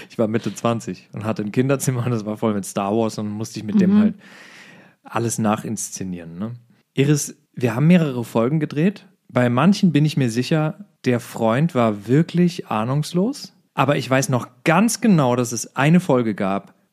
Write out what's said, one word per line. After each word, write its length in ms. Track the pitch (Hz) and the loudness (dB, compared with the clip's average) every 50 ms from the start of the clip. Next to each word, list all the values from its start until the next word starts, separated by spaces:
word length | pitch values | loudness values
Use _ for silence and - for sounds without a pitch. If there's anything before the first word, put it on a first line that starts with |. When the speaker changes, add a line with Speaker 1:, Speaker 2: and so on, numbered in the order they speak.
| - - | -14 -10
Speaker 1:
ich 100 | - - | -4 -2
war 80 | 113 104 | -2 0
Mitte 260 | 110 113 - 113 98 | -2 -2 -4 -6 -6
zwanzig 540 | - - 117 117 113 - - 92 - - _ - | -2 -2 -2 -2 -2 -4 -8 -10 -12 -14 _ -12
und 120 | 90 95 | -8 -6
hatte 180 | 110 107 - 107 | -6 -4 -4 -6
ein 100 | 104 98 | -4 -2
Kinderzimmer 520 | 127 127 135 139 135 - 139 131 123 120 | 0 0 0 0 -2 -2 -2 -2 -2 -2
und 60 | 127 120 | -2 -2
das 120 | 110 101 | -4 -4
war 140 | 104 107 107 | -6 -6 -2
voll 160 | - 113 104 | -2 0 0
mit 100 | 101 92 | -2 -4
Star 320 | - - 107 98 98 104 | -6 -4 -4 -2 0 0
Wars 220 | 113 113 110 - - | 0 0 -2 -2 -6
und 100 | 107 104 | -6 -6
musste 300 | 104 107 110 - - 110 | -6 -8 -8 -10 -10 -10
ich 40 | 104 | -6
mit 160 | 107 196 214 | 0 2 2
dem 100 | 185 185 202 | 4 4 6
Speaker 2:
Mhm. 40 | 208 | 4
Speaker 1:
halt 140 | 214 214 - - - - - - - - - - - - - - - _ _ _ - | 4 4 0 -4 -12 -20 -20 -20 -20 -20 -20 -20 -20 -20 -20 -20 -20 _ _ _ -14
alles 360 | - - 113 117 117 - - | -8 -6 -4 -4 -4 -2 -2
nachinszenieren, 1000 | 113 104 107 110 - 120 113 98 - - - - 98 92 90 87 85 82 82 87 | 0 0 0 -2 -2 -6 -8 -8 -8 -10 -10 -10 -10 -8 -10 -10 -12 -12 -12 -10
ne? 140 | 101 113 120 120 - _ _ _ _ _ _ | -10 -10 -10 -14 -18 _ _ _ _ _ _
Iris, 420 | - 135 143 151 143 - - - _ _ _ _ | 0 2 2 2 0 0 -4 -12 _ _ _ _
wir 200 | - 127 120 110 | -4 -4 -2 0
haben 120 | 120 147 | 2 4
mehrere 380 | 160 180 175 160 147 131 123 113 | 6 6 6 4 2 -2 -4 -6
Folgen 360 | - - 120 113 127 156 160 | -4 -2 0 0 0 0 -2
gedreht. 460 | 151 139 131 143 160 202 196 - - _ _ _ _ - | -4 -4 -2 -2 -2 -2 -2 -4 -10 _ _ _ _ -6
Bei 200 | - 123 123 123 | -2 0 0 2
manchen 440 | 120 123 147 185 202 - - 180 143 | 2 4 4 4 4 4 4 4 4
bin 120 | 147 151 | 4 2
ich 120 | 151 - | 2 2
mir 140 | - 135 120 | 0 0 0
sicher, 560 | 110 120 127 - 170 156 151 156 - - - - _ _ - | 0 -2 -2 0 0 0 0 -2 -4 -8 -14 -20 _ _ -2
der 160 | 131 123 120 | -2 0 0
Freund 540 | - - - - 117 110 113 127 160 170 - | -2 -6 -6 -2 0 0 2 2 0 0 2
war 320 | 127 117 113 107 104 98 104 | 2 2 2 0 -2 -2 2
wirklich 600 | 127 151 170 165 - 170 180 175 165 - - - | 2 2 2 2 2 2 2 2 0 -4 -8 -6
ahnungslos. 840 | 117 107 110 120 135 147 151 - - 175 190 240 285 - - - _ _ _ _ _ | -4 -2 -2 -2 -2 -2 -2 -2 -2 -2 -2 -2 -4 -6 -12 -18 _ _ _ _ _
Aber 220 | - 151 135 143 | 0 2 2 2
ich 140 | 143 131 - | 0 0 0
weiß 180 | 131 131 131 - | 0 0 2 0
noch 200 | 135 120 - - - _ - | -2 -2 -2 -6 -12 _ -2
ganz 360 | - 160 180 214 233 - - | 2 2 4 2 2 0 0
genau, 360 | - 233 190 156 139 123 120 | 2 4 4 4 4 4 2
dass 160 | 123 123 117 120 | 0 -2 -2 -4
es 240 | 110 - - - | -8 -10 -8 -4
eine 240 | - 135 151 170 180 | 0 2 4 4 4
Folge 340 | 175 - 139 123 120 110 101 | 4 4 2 2 2 0 -2
gab, 400 | - 104 95 98 98 - - _ _ _ _ | -2 -2 -2 -2 -4 -6 -10 _ _ _ _